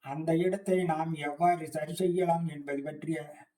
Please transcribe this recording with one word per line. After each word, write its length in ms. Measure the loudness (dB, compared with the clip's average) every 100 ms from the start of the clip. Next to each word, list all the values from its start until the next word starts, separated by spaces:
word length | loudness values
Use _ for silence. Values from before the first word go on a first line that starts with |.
அந்த 260 | -8 -6 2 4
இடத்தை 380 | 4 0 2 2
நாம் 280 | 4 0 0 -2
எவ்வாறு 460 | -4 2 2 2 -2
சரி 260 | -6 -6 0
செய்யலாம் 500 | 2 2 2 2 0
என்பது 340 | -6 -6 -4
பற்றிய 420 | -4 -8 -4 -4 -6 -16 -20